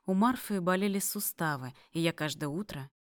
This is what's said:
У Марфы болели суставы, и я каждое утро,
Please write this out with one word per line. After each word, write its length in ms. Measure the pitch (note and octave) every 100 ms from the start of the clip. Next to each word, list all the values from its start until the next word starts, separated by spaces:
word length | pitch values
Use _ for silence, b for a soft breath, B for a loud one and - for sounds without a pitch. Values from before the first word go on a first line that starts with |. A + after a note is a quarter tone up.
| -
У 80 | F#3+
Марфы 460 | A#3 B3 - G3+
болели 360 | F3 F#3 G#3 G3
суставы, 760 | - G#3 - - E3 C#3 B2+ B B
и 80 | E3+
я 120 | E3
каждое 360 | D#3+ D3+ - D3
утро, 420 | D#3+ G#3 D3 C3+ _